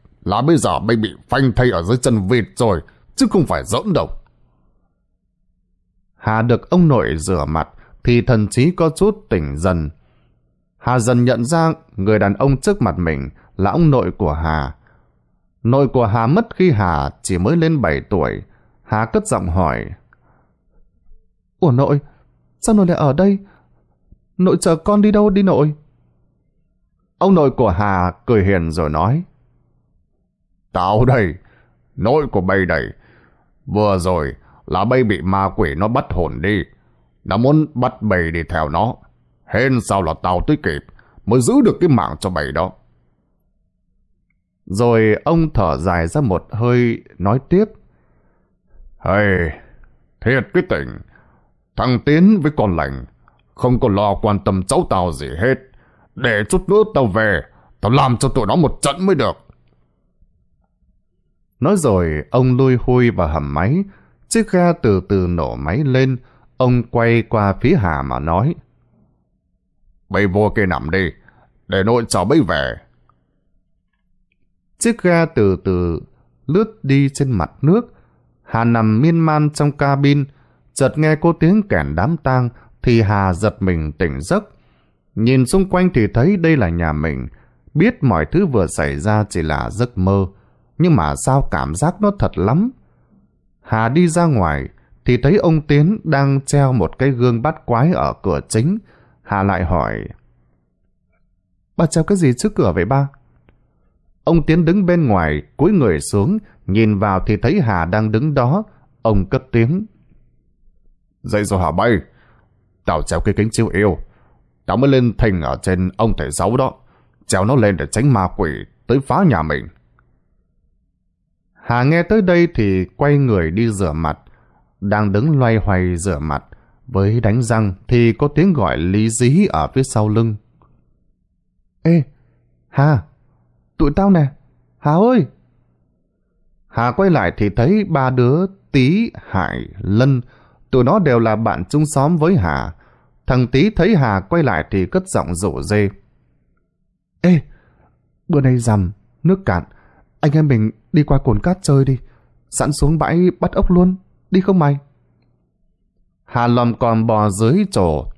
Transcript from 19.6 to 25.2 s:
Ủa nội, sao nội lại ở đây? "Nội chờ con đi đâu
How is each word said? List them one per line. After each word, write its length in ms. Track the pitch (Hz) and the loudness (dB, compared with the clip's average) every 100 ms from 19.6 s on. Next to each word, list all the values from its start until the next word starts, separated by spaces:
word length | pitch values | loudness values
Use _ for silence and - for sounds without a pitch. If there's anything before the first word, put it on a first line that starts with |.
| 82 58 50 - _ _ _ _ _ _ _ _ _ _ _ - _ _ _ _ | -2 -2 -8 -16 _ _ _ _ _ _ _ _ _ _ _ -20 _ _ _ _
Ủa 120 | 170 | 0
nội, 280 | 123 139 143 - _ _ _ _ _ | 2 2 0 -4 _ _ _ _ _
sao 140 | - 214 | 0 2
nội 120 | 180 | 2
lại 100 | 175 | 2
ở 160 | 147 | 0
đây? 260 | 143 196 196 - _ _ _ _ _ _ _ _ - | 2 2 0 -6 _ _ _ _ _ _ _ _ -2
"Nội 180 | 180 165 | 0 2
chờ 140 | 185 165 | 0 -2
con 260 | - 208 | 0 2
đi 100 | 208 | 4
đâu 180 | 208 | 4